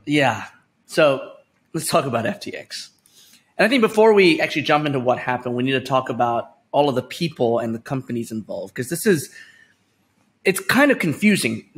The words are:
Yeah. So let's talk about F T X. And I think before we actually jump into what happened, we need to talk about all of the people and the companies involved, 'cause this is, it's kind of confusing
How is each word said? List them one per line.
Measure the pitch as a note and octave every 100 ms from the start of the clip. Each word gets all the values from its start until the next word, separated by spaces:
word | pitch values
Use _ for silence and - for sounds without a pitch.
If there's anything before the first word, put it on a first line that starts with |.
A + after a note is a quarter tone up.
| -
Yeah. | D3 C3+ G#2+ - - _ _ _
So | - D3+ C3+ - - _ _ _
let's | E3 -
talk | F3 C#3
about | A#2 G#2+
F | G2+
T | -
X. | - C#2 - - _ _ _ _ _ _ -
And | G#3
I |
think | C4
before | G#3+ G#3+ A3
we | G#3 F3+ D#3
actually | D#3 D#3
jump | C#3+ D3 D3+
into | C3+
what | B2 A#2+
happened, | - B2 B2+ A#2+
we |
need | C3
to | C3
talk | - C3 B2+
about | A#2+ A#2+ A#2 - _ _
all | C3 D3
of | B2+
the |
people | - - E3+ - A#2+ A#2
and | A2+
the | A2+
companies | - C3+ B2+ A#2+ A2+
involved, | A2 G2 G2 F#3 -
'cause | B2+
this | E3+ A3+
is, | E3 - - - _ _ _ _ _ _ _ _ _
it's | - F#3+
kind | - A3+ C#4+
of | B3+
confusing | E3+ C#3 G#3 F3+ B2 A2 -